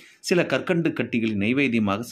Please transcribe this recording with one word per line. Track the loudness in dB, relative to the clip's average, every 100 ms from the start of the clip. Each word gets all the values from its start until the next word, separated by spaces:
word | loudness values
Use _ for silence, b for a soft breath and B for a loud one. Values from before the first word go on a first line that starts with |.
| B B
சில | 0 0 2
கற்கண்டு | 0 0 0 0
கட்டிகளை | -2 -2 -2 -2
நைவேத்தியமாக | 0 0 2 2 2 0 0 -2